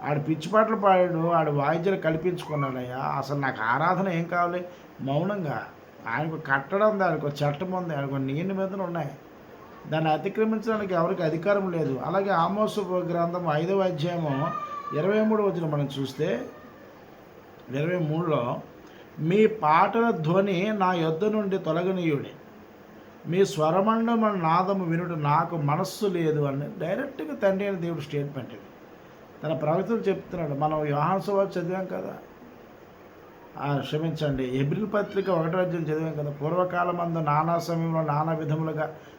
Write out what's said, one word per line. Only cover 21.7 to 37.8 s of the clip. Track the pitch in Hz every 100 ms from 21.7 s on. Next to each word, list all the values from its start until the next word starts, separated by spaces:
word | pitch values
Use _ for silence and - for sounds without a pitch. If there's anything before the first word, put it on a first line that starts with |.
| 160 185 185 165 143 107 - - - - - - - - - -
మీ | 175 190
స్వరమండమ | 151 156 180 214 226 226 226 214
నాదము | 196 160 170 185 196 175
వినుట | 170 175 160
నాకు | 147 151 170 170
మనస్సు | 143 156 185 - 208
లేదు" | 175 160 151
అని | 143 135 147 208
డైరెక్ట్గా | 160 214 277 - 311 285
తండ్రి | 196 190 202
అయిన | 190
దేవుడు | 170 156
స్టేట్మెంట్ | - 147 143 135 113
ఇది. | 104 - - - - - - - -
తన | 151
ప్రవక్తలు | 143 151 175 196 233
చెప్తున్నాడు. | 190 185 - 180 156
మనం | 139 151 156 151
యోహాను | 143 160 190
సువార్త | 208 196 196 180
చదివాం | 170 185 185
కదా, | 185 185 - - - - - - - - - - - - - - -
ఆ, | 139 143
క్షమించండి, | - 156 165 147 147 131 127
హెబ్రీల | 131 139 185 208
పత్రిక | 208 196 196 190
ఒకటో | 170 165 185
అధ్యాయం | 175 170
చదివాం | 151 156 160
కదా, | 147 147
"పూర్వకాలమందు | 143 147 180 180 175 175 175 170 165
నానా | 151 147 165 170
సమయంలో | 165 165